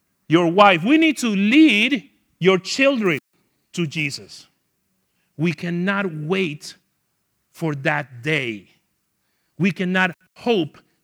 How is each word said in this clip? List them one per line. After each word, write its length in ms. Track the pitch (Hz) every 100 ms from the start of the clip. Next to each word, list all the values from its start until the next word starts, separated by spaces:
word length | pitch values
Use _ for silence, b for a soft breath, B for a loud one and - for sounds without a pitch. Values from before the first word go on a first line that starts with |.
| _ _ -
your 240 | 165 165
wife. 320 | 185 202 165
We 140 | 208 320
need 200 | 320 -
to 100 | 240
lead 800 | 196 208 294 311 208 247 247 - _ _ -
your 180 | 175 185
children 640 | - - 269 254 190 139 - _ _ _ _
to 160 | 175 160
Jesus. 600 | 160 143 113 92 - - _ _ _ _ _ _ _ _ -
We 160 | 170
cannot 600 | 151 175 175 190 196 196
wait 600 | 156 151 190 170 151 - - _ _ _ _ _ _ _
for 220 | - 160
that 460 | 143 151 147 147 120
day. 460 | 143 151 120 104 - _ _ _ _ _ _ _ _ -
We 140 | 190
cannot 400 | 180 180 185 185 - _
hope 420 | - 240 214 156 - _ _